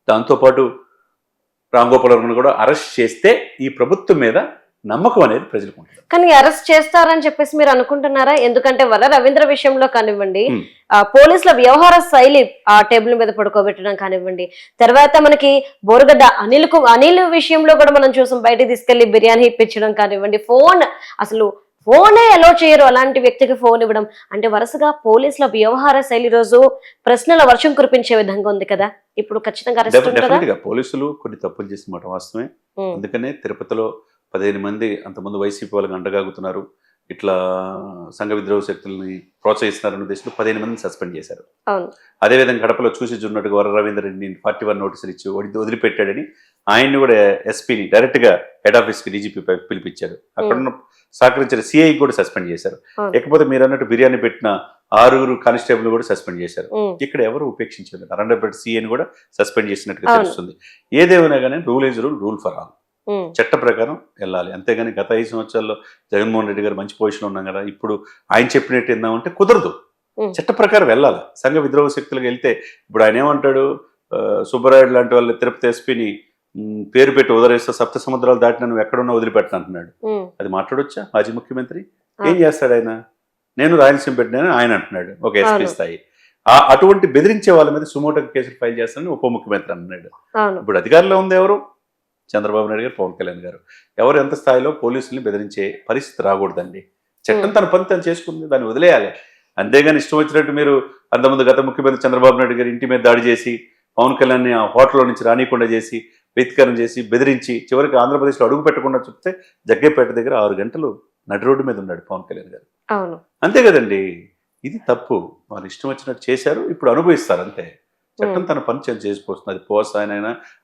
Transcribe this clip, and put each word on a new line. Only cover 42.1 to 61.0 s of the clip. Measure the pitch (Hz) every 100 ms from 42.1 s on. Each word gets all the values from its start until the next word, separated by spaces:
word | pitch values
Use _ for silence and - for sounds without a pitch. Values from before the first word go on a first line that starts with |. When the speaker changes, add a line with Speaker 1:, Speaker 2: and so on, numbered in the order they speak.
| _
Speaker 1:
అదేవిధంగా | - 131 127 117 117
కడపలో | 117 120 -
చూసి | 120
చూడనట్టుగా | 117 107 107 101 101
వర | 101 101
రవీంద్ర | 104 101
రెడ్డిని | 98 95 98 92
ఫార్టీ | 107 104 107
వన్ | 104
నోటీసులు | 98 - 95
ఇచ్చి | 90 98
ఒడి-, | 98 101 107
వదిలిపెట్టాడని | 107 113 113 - 101 110 151 _ _ _ -
ఆయన్ని | 110 135 139
కూడా | 135 110 101 98 110
ఎస్పీని | 110 - 113 95
డైరెక్ట్ | 104 120 127
గా | 117
హెడ్ | 90 - _ 104 117
ఆఫీస్ | 110 104
కి | -
డీజీపీ | 101 101 98
పై | 85 90
పిలిపించారు. | - 95 87 - 82
అక్కడ | 87 _ - 214 127
ఉన్న | 131
Speaker 2:
Hmm. | 127 _ _ _
Speaker 1:
సహకరించిన | - 127 127 127 117
సీఐ | 110 151 160 147
కూడా | 139
సస్పెండ్ | - 95 - 90
చేశారు. | 85 - - _ -
Speaker 2:
అవును. | 202
Speaker 1:
లేకపోతే | 127 143 151
మీరు | 143 135
అన్నట్టు | 131 135
బిర్యానీ | 107 113 131 123
పెట్టిన | 120 - 110 95 - _ _
ఆరుగురు | 107 123 131 127
కానిస్టేబుల్ | 123 - 117 - 117 113
కూడా | 113
సస్పెండ్ | - 101 - 87
చేశారు. | 87 - -
Speaker 2:
Hmm. | 214 208 175
Speaker 1:
ఇక్కడ | 139 143
ఎవరు | 113 131
ఉపేక్షించలేదు. | 143 - 110 - 95 92 87
అరండపేట | 95 110 113 107
సీఐని | - 117 113 110
కూడా | 123 - _ _ -
సస్పెండ్ | 104 - 104
చేసినట్టుగా | 98 - 95 -
Speaker 2:
అవును. | 220
Speaker 1:
తెలుస్తుంది. | 196 - 90 - _ _ _
ఏదేమైనా | 131